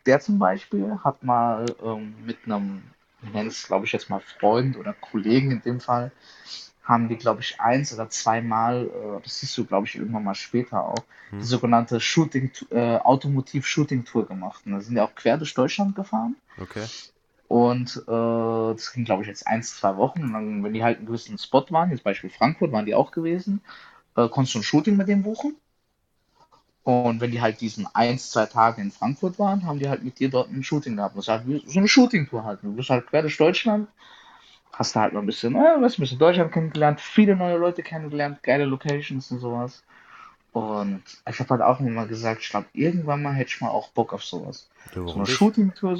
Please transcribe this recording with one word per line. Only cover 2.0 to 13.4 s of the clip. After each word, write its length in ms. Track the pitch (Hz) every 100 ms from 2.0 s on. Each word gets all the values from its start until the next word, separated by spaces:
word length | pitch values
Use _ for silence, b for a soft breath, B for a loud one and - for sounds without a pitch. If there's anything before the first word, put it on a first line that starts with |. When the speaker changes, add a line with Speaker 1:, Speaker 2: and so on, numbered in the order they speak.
| 107 110 113
Speaker 1:
mit 120 | 113 113
einem, 380 | 104 98 95 - _ _ _
ich 100 | 110
nenn's, 340 | 107 110 - -
glaub 180 | 98
ich, 80 | 98
jetzt 180 | 107 -
mal 100 | 98
Freund 560 | - - 104 113 135 117
oder 160 | 98
Kollegen 580 | 104 - 110 107 127 135
in 100 | 120
dem 180 | 117 123
Fall, 320 | - 120 127 B B B B B B _
haben 240 | - 117 113
die, 80 | 113
glaub 220 | 117 107
ich, 200 | - -
eins 340 | 113 131 143
oder 160 | 113 110
zweimal, 760 | - 113 113 117 110 117 123 120
äh, 340 | - 107 98
das 180 | - -
siehst 160 | 135 -
du, 60 | 110
glaub 200 | 95 110
ich, 100 | -
irgendwann 280 | 107 110
mal 100 | 101 98
später 480 | - 120 123 104
auch, 200 | 104 117 - b b
Speaker 2:
Hm. 120 | 101
Speaker 1:
die 40 | 117
sogenannte 540 | 123 117 120 117 117
Shooting, 520 | - 165 156 131 131 - -
äh, 260 | 117 120 117
Automotiv-Shooting-Tour 1300 | 120 135 143 135